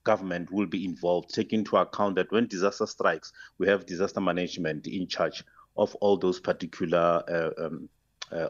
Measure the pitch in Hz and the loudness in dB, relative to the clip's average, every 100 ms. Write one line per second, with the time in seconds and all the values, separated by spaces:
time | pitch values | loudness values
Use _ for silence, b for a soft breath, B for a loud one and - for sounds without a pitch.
0 | - 107 95 87 85 98 95 95 95 80 | 0 0 0 -6 -4 -2 -2 -2 -4 -2
1 | 85 87 - - 104 110 104 101 90 - | 0 0 0 -4 -2 -2 2 2 2 0
2 | 101 92 90 107 117 95 98 - 107 - | 0 2 2 0 0 0 0 0 -4 0
3 | 95 80 - B B - 95 98 87 87 | 0 0 -6 B B -2 2 2 0 -2
4 | 95 - 95 87 90 - 80 76 69 95 | -2 0 0 0 -2 -2 -4 -4 -6 -6
5 | 92 - 82 - b b b - 101 - | -4 -2 -2 -4 b b b -2 -2 2
6 | 104 98 92 90 - - 85 - 85 85 | 2 4 2 0 -2 -2 -6 -6 0 4
7 | 85 85 - 85 80 - 82 78 - _ | 4 2 0 -2 -2 -4 -6 -8 -12 _
8 | _ _ - 82 | _ _ -10 -6